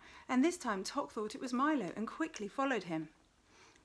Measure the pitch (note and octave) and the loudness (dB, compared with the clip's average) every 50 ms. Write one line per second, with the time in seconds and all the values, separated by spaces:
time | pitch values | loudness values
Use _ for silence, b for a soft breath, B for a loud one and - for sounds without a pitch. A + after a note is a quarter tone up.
0 | B B B B B - C4+ B3 C4 E4 F4 F4 - B3+ G#3+ F#3+ G3 - - C4+ | B B B B B 0 4 6 6 6 4 2 0 0 0 0 -2 -2 -2 -2
1 | C#4+ - - - G#3+ G#3+ - - - C4 A#3+ A#3+ C4 D4 D#4 D4 G#3+ E3+ - - | -2 -2 -4 -4 -4 -4 -4 -6 -6 -2 0 2 4 4 4 4 2 0 -2 -4
2 | G#3 A3+ - - D#4+ D#4+ - - G#3+ G3+ - - C4+ C#4 C4+ A3+ F#3 E3+ E3+ D#3+ | -4 -6 -4 -4 -4 -4 -4 -4 -6 -6 -2 0 0 2 2 0 0 0 -2 -2
3 | D#3+ D3+ - - _ _ _ _ b b b b b b b b | -2 -4 -8 -16 _ _ _ _ b b b b b b b b